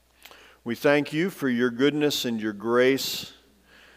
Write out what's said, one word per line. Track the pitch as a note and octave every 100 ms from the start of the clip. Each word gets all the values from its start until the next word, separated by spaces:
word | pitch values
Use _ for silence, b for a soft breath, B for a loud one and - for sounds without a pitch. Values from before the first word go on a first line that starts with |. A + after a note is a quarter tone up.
| _ B B B B B
We | A#2+
thank | A2+ D3 D3 C#3+
you | D3+ F#3
for | - C#3
your | A#2 B2
goodness | A#2 C#3+ D3 D3 C#3 B2+
and | A2+
your | G#2+
grace. | G2+ A2+ A#2+ B2+ C3+ - - - - _ _ b b b